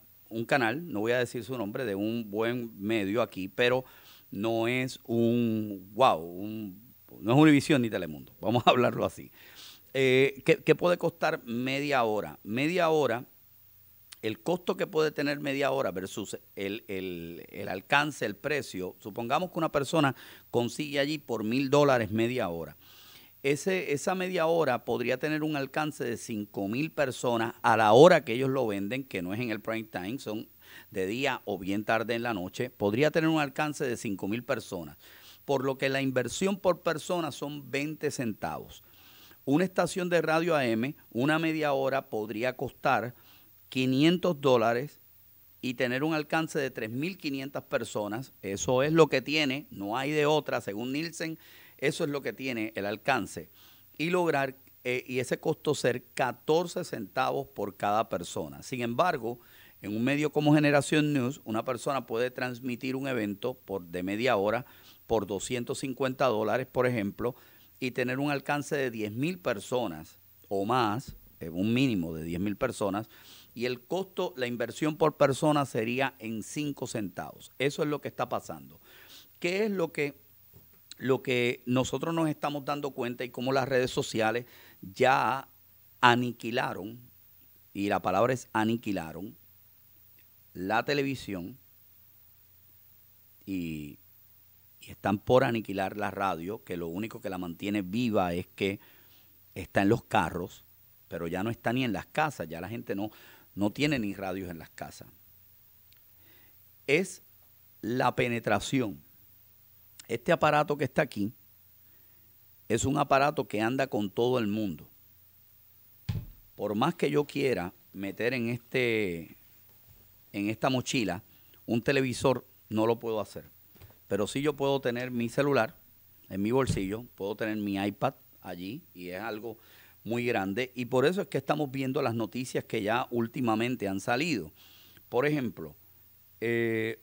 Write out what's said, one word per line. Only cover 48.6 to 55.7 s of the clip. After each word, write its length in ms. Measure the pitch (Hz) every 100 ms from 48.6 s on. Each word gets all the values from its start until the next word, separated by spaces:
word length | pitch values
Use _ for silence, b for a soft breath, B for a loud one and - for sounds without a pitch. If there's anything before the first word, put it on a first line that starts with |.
| - 127
es 120 | 143
lo 140 | 165 151
que 120 | 135
tiene, 460 | 120 156 143 135 139
no 280 | 101 101 120
hay 140 | 139
de 120 | 151
otra, 380 | 147 151 143 131
según 320 | - 101 123
Nielsen, 440 | 139 165 160 165 160 B B B B
eso 280 | 135 156
es 60 | 156
lo 120 | 143
que 100 | 135
tiene 400 | 107 131 117 110
el 120 | - 101
alcance. 640 | 107 - 127 92 - 78 B B B B -
Y 100 | 156
lograr, 480 | 180 170 143 135 - - -
eh, 220 | 127 123 -
y 120 | 127
ese 200 | 123 170
costo 360 | 156 156 -